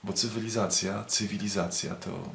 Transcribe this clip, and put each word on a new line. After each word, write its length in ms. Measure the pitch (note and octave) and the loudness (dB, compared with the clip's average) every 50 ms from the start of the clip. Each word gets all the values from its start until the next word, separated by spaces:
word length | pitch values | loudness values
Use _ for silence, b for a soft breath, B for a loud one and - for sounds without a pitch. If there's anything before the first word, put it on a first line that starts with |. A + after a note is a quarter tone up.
| - | -4
Bo 100 | G#2+ F#2+ | 0 0
cywilizacja, 880 | - - A2+ G#2+ A#2 A2 A2+ A2 A2+ G2+ F2+ - - - F#2+ G2+ G#2 G#2 | 2 0 2 0 -2 -2 0 2 2 2 4 4 2 2 2 0 -2 0
cywilizacja 920 | - - - A2 G2 G#2 G2 G2+ G#2 G2 G2+ E2+ F2 - - - - F2+ | 0 0 2 2 0 0 0 0 0 2 2 2 2 0 -2 -2 -2 -4
to 340 | - - G2 F#2+ F#2 - - - | -4 -6 -6 -6 -6 -6 -8 -10